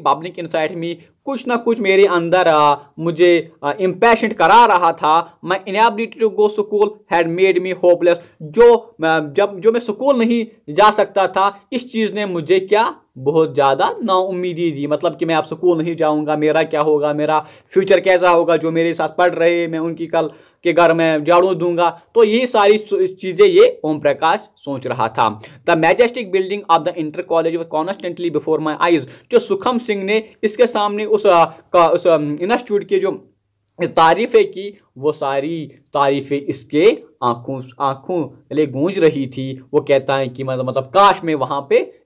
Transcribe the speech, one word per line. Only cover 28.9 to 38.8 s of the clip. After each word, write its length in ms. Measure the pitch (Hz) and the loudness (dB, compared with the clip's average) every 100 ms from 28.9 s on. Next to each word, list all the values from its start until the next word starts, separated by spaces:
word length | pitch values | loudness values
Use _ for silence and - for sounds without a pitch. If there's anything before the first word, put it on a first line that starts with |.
| 165 127 - - | 0 -2 -16 0
जो 80 | 240 | 0
सुखम 380 | 233 196 240 240 | 0 -4 -2 -4
सिंह 260 | 233 202 | -4 -6
ने 200 | 190 214 220 _ | -2 -4 -4 _
इसके 240 | 214 214 240 | -4 0 0
सामने 380 | 226 208 202 214 | 0 -4 -4 -2
उस, 220 | 208 208 | 0 4
अ, 180 | 170 160 | 4 4
का, 420 | - _ 180 165 | -2 _ 2 4
उस, 200 | 170 175 | 2 2
अम, 300 | 160 147 147 | 2 0 -6
इंस्टीट्यूट 420 | 180 240 - 208 | -4 -4 -2 -6
के 160 | 190 196 | -2 -2
जो 340 | 175 127 - _ _ _ _ - | -2 -6 -12 _ _ _ _ -8
तारीफ़ें 680 | - 165 160 175 233 226 196 | -4 2 4 4 2 2 2
की, 280 | 180 202 202 _ - | -4 -14 -16 _ -8
वो 140 | 143 | -6
सारी 600 | 147 139 139 147 165 151 - _ | -4 -4 -4 -4 -8 -12 -18 _
तारीफ़ें 480 | 147 139 139 139 143 | -2 0 0 -4 -6
इसके 640 | 139 135 - 147 196 311 - - | -6 -10 -4 0 2 0 -6 -6
आंखों, 400 | 123 117 120 135 127 - | -4 -4 -8 -12 -12 -6
आंखों 500 | 135 131 - 180 143 - - | -6 -6 -8 -6 -8 -12 -8
ले 140 | 139 147 | -4 -4
गूंज 340 | 127 | -2